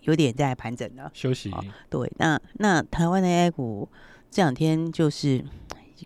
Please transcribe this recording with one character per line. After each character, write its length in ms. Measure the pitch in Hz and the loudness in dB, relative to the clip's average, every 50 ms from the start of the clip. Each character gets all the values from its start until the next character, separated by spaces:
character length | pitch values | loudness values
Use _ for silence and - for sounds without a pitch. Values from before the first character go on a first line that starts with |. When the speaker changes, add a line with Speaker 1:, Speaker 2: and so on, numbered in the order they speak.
Speaker 1:
有 140 | - 151 160 | 0 0 2
点 180 | 156 151 123 113 | 4 4 2 2
在 220 | 135 143 131 127 | 0 -2 -2 -2
盘 200 | - - 113 123 | -4 -8 -10 -8
整 140 | - 120 90 123 | -8 -10 -12 -12
了， 160 | 131 139 147 - | -14 -16 -16 -14
Speaker 2:
休 180 | - - 131 | -4 -2 -2
息。 200 | 127 - - 101 | -2 -2 -4 -8
Speaker 1:
哦， 120 | 92 - 98 98 - - - - | -8 -8 -10 -10 -12 -18 -14 -8
对， 240 | - 131 117 - - - | -6 -6 -6 -6 -4 0
那， 240 | - 160 147 - - - - | 0 2 2 0 -2 -8 -8
那 280 | - 208 208 180 147 | -2 2 2 2 2
台 260 | 95 - - 165 170 170 | 0 -2 -2 0 0 2
湾 140 | 185 190 | 2 2
的 60 | 185 180 | 2 4
A 180 | 175 175 175 | 4 4 4
I 60 | 175 | 2
股 360 | 165 - 127 113 107 101 135 - - - - - - - _ _ | 2 -2 -6 -4 -4 -6 -8 -10 -12 -20 -20 -20 -20 -20 _ _
这 100 | - 202 | 0 2
两 100 | 185 143 | 2 2
天 400 | 127 135 156 160 160 160 165 165 | 2 2 2 2 2 2 0 -4
就 160 | 156 - 160 147 | 0 2 2 2
是 380 | - - - 143 131 120 - - - - - - - - - - - - - | 2 0 0 0 0 0 -2 -6 -14 -18 -18 -18 -20 -20 -20 -20 -20 -20 -20